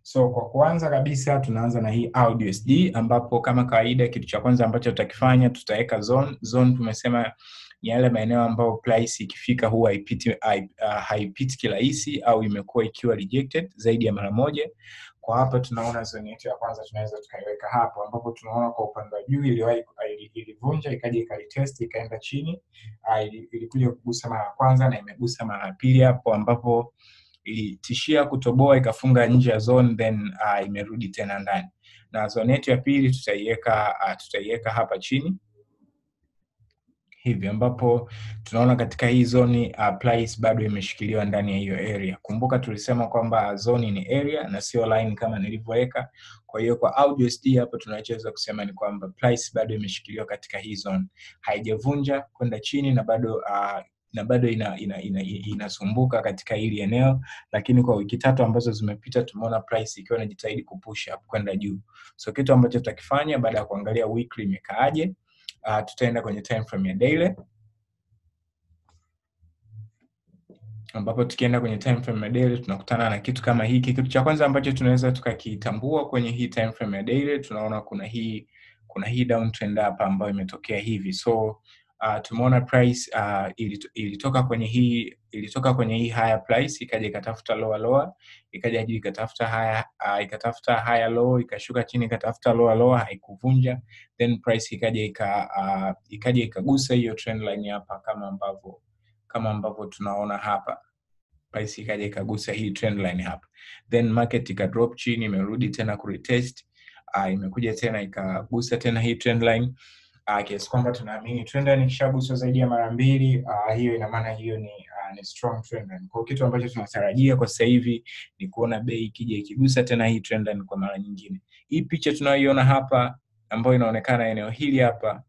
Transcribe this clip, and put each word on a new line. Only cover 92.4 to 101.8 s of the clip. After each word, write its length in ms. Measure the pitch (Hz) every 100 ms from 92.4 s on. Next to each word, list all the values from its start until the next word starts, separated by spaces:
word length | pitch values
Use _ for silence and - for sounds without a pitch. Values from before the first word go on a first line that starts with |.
| 123
lower 240 | 117 117 110
lower, 220 | 120 123 110
haikuvunja. 760 | 98 - 101 127 131 127 123 - - - _
Then 240 | 120 117
price 340 | 120 110 - 101
ikaja 280 | 113 113
ika-, 460 | 107 98 101 101 95 98
ah, 380 | 98 95 95 95 _
ikaja 340 | 107 123 123
ikagusa 500 | 110 - 120 135 131
hiyo 200 | 123 117
trend 280 | 110 117 110
line 300 | 107 101 104
hapa 280 | 101 - 98
kama 280 | - 104 98
ambavyo, 540 | 98 98 95 95 - _ _ _ _ _
kama 220 | 120 110
ambavyo 360 | 104 104 104 104
tunaona 520 | - 101 101 104 101
hapa. 440 | 107 101 - - _ _ _ _ _ _ _
Price 300 | 107 107 -